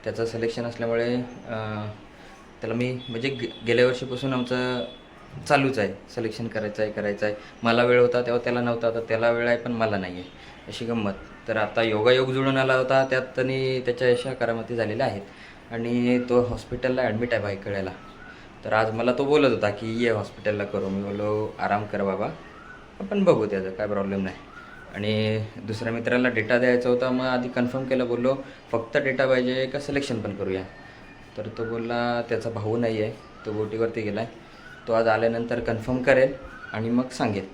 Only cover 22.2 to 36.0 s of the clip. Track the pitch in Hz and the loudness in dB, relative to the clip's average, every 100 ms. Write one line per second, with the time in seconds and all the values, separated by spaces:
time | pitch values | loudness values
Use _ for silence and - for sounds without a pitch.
22.2 | 113 160 - - - - - - 196 202 | -4 -6 -16 -20 -20 -20 -20 -12 -4 0
23.2 | 185 131 107 98 92 95 107 101 98 98 | 4 4 4 0 -4 -4 -2 -2 -2 -2
24.2 | 95 90 - - - - - 98 104 107 | -4 -6 -16 -18 -18 -18 -14 -6 -2 0
25.2 | 107 110 107 - 104 110 117 117 113 123 | 2 0 -4 -10 -8 -4 -2 -2 2 2
26.2 | 127 110 104 123 123 123 123 123 127 127 | 4 2 2 4 4 4 4 2 2 0
27.2 | 127 127 123 127 120 131 131 131 120 120 | 0 0 -2 -2 -2 -2 -2 0 0 0
28.2 | 123 135 - - - 113 - 151 139 131 | 2 0 -4 -16 -4 -4 0 0 0 0
29.2 | 139 127 127 127 131 143 - 143 139 117 | 4 4 2 0 -2 -4 -2 -4 -2 -4
30.2 | 101 98 95 95 92 - - - - - | -4 -6 -4 -4 -4 -14 -20 -20 -20 -20
31.2 | - - 110 - 113 117 113 120 120 120 | -16 -10 -10 -6 -6 -4 -4 0 0 0
32.2 | 117 113 113 107 104 117 117 110 107 - | 0 -2 -2 -4 -2 0 2 2 -2 -4
33.2 | - - - 107 107 110 117 113 107 101 | -16 -12 -8 -4 -2 0 -2 0 -4 -4
34.2 | 117 - - - - - - 113 113 107 | -6 -10 -20 -20 -20 -18 0 4 6 4
35.2 | 117 117 117 120 117 113 - 127 | 4 2 -2 -2 -2 -4 0 0